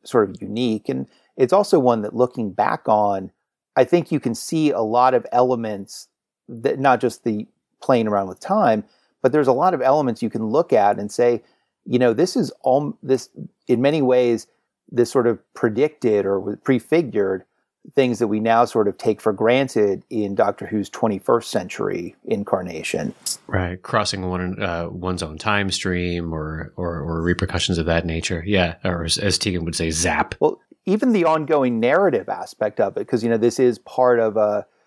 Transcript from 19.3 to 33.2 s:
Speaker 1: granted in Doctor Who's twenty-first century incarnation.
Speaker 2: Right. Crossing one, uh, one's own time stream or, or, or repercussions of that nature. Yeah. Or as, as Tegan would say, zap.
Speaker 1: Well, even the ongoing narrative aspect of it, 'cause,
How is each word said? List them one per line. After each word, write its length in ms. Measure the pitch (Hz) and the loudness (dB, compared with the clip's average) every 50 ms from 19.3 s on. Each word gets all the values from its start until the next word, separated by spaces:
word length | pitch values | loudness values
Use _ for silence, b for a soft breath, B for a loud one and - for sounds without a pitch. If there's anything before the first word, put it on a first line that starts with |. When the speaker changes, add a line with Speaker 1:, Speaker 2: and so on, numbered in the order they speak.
Speaker 1:
granted 720 | 101 95 110 110 123 131 139 127 - 117 104 101 95 - - _ | 0 2 2 2 4 2 0 0 0 2 2 2 0 -2 -6 _
in 240 | 104 107 107 101 98 | -4 -4 -4 -2 0
Doctor 320 | 101 110 101 98 - - | 0 0 0 0 -4 -8
Who's 240 | - 113 107 98 - | -6 -4 -4 -4 -4
twenty-first 640 | - - - 113 101 98 - - 120 117 110 - | -4 -4 -2 -2 -2 -2 0 0 0 0 0 -4
century 640 | - 110 - - - - 107 98 92 90 87 92 - _ _ | -6 -6 -6 -6 -8 -6 -6 -4 -4 -6 -8 -10 -12 _ _
incarnation. 880 | - 113 101 101 - - - 90 90 - - - - - - - - - - _ - - - _ | -6 -4 -4 -2 -2 -2 -2 -2 -6 -10 -10 -8 -6 -6 -4 -6 -6 -10 -8 _ -8 -8 -8 _
Speaker 2:
Right. 340 | - - 95 92 87 90 92 | -4 -2 -2 -2 -2 -6 -10
Crossing 460 | - - - 110 101 - - 95 92 90 | -8 -2 -2 -2 0 -2 -4 -4 -4 -4
one, 340 | 92 90 90 90 95 104 | -4 -2 -4 -4 -4 -4
uh, 260 | 104 90 85 82 85 82 | -4 -4 -4 -4 -6 -6
one's 320 | - 92 85 92 92 85 | -8 -6 -4 -4 -4 -4
own 160 | 85 78 78 80 | -6 -8 -10 -6
time 320 | - 107 104 101 101 95 | -4 -2 0 0 0 -2
stream 640 | 90 - - 95 90 90 87 87 87 87 85 82 80 | -4 -4 -2 -2 -2 -2 -2 -2 -2 -4 -4 -4 -6
or, 400 | 80 78 78 80 78 - - - - | -6 -6 -8 -8 -10 -10 -12 -10 -8
or, 220 | 90 85 85 82 | -6 -6 -6 -6
or 200 | 71 82 82 82 | -6 -4 -4 0
repercussions 560 | 82 87 90 - 95 92 - 87 - - 92 82 | 2 2 2 2 0 -2 -2 -2 -2 0 0 0
of 80 | 80 | 0
that 200 | 85 82 85 82 | 2 0 0 0
nature. 380 | 85 82 82 82 - 92 82 82 | 0 -4 -4 -4 -4 -6 -4 -2
Yeah. 320 | 101 104 95 90 85 82 - - | 0 2 2 2 2 -2 -4 -4
Or 200 | 92 87 85 82 | -4 -4 -2 -4
as, 160 | 82 - - | -4 -4 -2
as 180 | 104 101 - - | 0 -2 -2 0
Tegan 280 | - 107 90 87 82 | -2 -2 -2 -2 -4
would 100 | 82 82 | -4 -4
say, 160 | - 85 82 | -2 -2 -2
zap. 420 | 80 80 87 - 78 - 139 - - - | -2 0 -2 -2 0 -2 -4 -4 -2 0
Speaker 1:
Well, 200 | - - - - _ _ - _ _ - | 0 0 0 -2 _ _ -20 _ _ -2
even 260 | 190 220 - 254 220 | 0 0 2 2 2
the 120 | 196 170 | 2 4
ongoing 540 | 160 160 156 151 139 160 147 135 123 120 113 | 2 2 0 0 0 2 2 2 2 0 2
narrative 480 | 113 123 143 180 202 180 135 101 87 - | 2 4 4 4 4 4 2 0 -2 -4
aspect 520 | 104 - - - - _ 110 104 - - | -8 -8 -8 -14 -6 _ -4 -4 0 0
of 180 | 110 98 - - | -2 -2 -2 -6
it, 100 | 101 - | -4 -2
'cause, 160 | - 117 | -2 -2